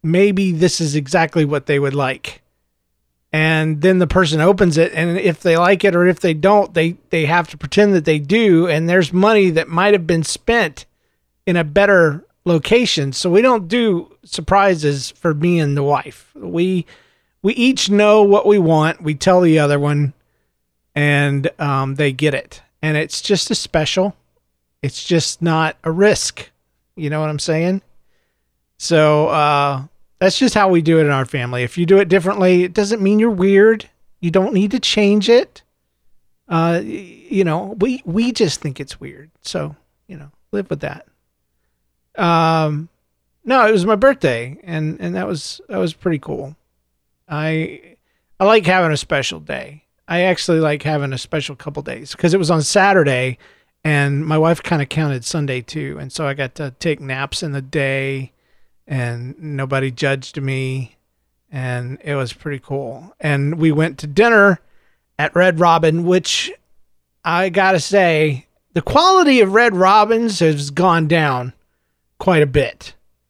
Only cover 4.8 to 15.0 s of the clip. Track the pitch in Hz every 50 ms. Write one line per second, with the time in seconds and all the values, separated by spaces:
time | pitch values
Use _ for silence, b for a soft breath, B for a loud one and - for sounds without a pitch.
4.8 | 165 185 - 160 165 175 170 190 - 185 156 - - 180 165 165 175 180 202 175
5.8 | - 196 170 175 175 180 175 - - 175 160 151 151 196 208 208 196 - - 170
6.8 | 165 165 175 _ _ _ - 165 156 143 170 175 170 - - 147 - 143 - 202
7.8 | 208 208 196 175 151 165 156 151 143 139 196 233 226 202 175 160 180 175 151 156
8.8 | 165 170 175 190 170 139 170 185 196 220 226 214 196 180 156 160 165 - 165 175
9.8 | 190 208 208 190 165 160 175 165 156 - - - _ - 233 233 196 156 - -
10.8 | - _ _ _ _ _ _ _ _ _ _ _ _ 190 175 175 165 147 143 196
11.8 | 202 202 202 180 165 151 143 165 - _ _ _ _ 175 170 156 - - 208 240
12.8 | 247 - - 165 139 139 127 - - 180 170 202 240 262 247 220 180 165 214 247
13.8 | 233 214 185 170 170 _ _ _ _ - - - 156 - 190 196 196 196 180 160
14.8 | 151 147 143 139